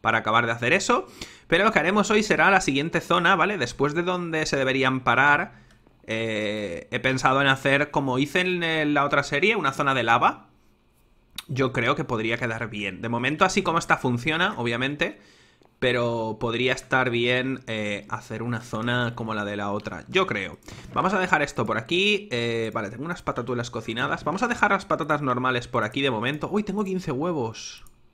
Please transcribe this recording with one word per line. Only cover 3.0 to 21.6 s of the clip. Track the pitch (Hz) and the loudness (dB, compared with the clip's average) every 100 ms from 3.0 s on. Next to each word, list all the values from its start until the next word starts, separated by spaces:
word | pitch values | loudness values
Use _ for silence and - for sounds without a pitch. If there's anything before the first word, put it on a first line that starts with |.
zona, | - 175 170 185 | 2 2 4 4
¿vale? | 180 208 | 2 0
Después | 120 - 143 | -4 0 0
de | 156 | 0
donde | 175 180 170 156 151 | 0 -2 -2 -2 0
se | 143 | 0
deberían | 131 131 131 131 | 2 2 2 2
parar, | 123 120 143 147 196 - - _ _ _ - | 2 4 6 4 2 -10 -20 _ _ _ -8
eh, | 110 113 107 107 107 101 85 - | -4 -2 -2 -2 -4 -6 -8 -6
he | 123 | -4
pensado | 127 131 143 135 | -2 2 2 4
en | 139 | 4
hacer, | 135 143 139 143 | 2 2 2 2
como | 156 135 127 | -2 0 0
hice | 143 185 | 0 0
en, | 180 180 | 0 0
en | 165 160 147 | 0 0 2
la | 147 | 2
otra | 139 143 | 4 2
serie, | 139 143 208 | 2 2 2
una | 220 143 | 2 0
zona | 135 143 | 0 0
de | 131 | 2
lava. | 113 117 180 294 - _ _ _ _ _ _ _ _ - - | 4 4 4 0 -12 _ _ _ _ _ _ _ _ -18 -8
Yo | 131 131 | -2 0
creo | 123 117 | 0 0
que | 147 | 0
podría | - 117 110 117 | -2 -2 -2 -2
quedar | 123 113 113 | -4 -4 -6
bien. | 104 101 92 | -6 -8 -6
De | 113 | -4
momento, | 117 127 151 | -2 -2 2
así | 185 185 | 2 2
como | 180 165 | 0 -2
esta | - 165 | 0 0
funciona, | 131 120 127 156 185 202 | 0 -2 -2 0 -2 0
obviamente. | 120 117 131 147 175 - - _ _ _ _ _ | -2 -2 -2 -2 -4 -4 -20 _ _ _ _ _
Pero | 127 123 120 117 110 110 | 0 2 0 -2 -4 -4
podría | 117 117 127 | -4 0 0
estar | 131 - 135 127 | -2 0 0 2
bien, | 117 120 127 131 127 - | 2 2 2 0 -4 -6
eh, | 110 104 101 - | -4 -4 -6 -6
hacer | 110 - 110 | -10 -8 -8
una | 117 117 | -4 -6
zona | - 110 120 123 120 | -6 -6 -2 0 -2
como | 120 113 | -4 -6
la | 107 | -4
de | 101 104 | -4 -4
la | 101 | -4
otra, | 101 104 92 - | -4 -6 -12 -4
yo | 160 185 | 0 0
creo. | 104 95 - - - - | -2 -6 -10 -18 -20 -6
Vamos | - 170 | -2 0
a | 196 | 0
dejar | 180 156 | 2 2
esto | 143 - | 0 -2